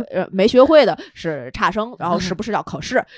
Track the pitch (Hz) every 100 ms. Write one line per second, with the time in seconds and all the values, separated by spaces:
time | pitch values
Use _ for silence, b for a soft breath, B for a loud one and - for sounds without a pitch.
0 | - - 180 190 214 247 277 311 226 160
1 | 349 - 170 147 123 - 190 208 226 247
2 | 170 190 185 175 220 208 - 147 - 254
3 | -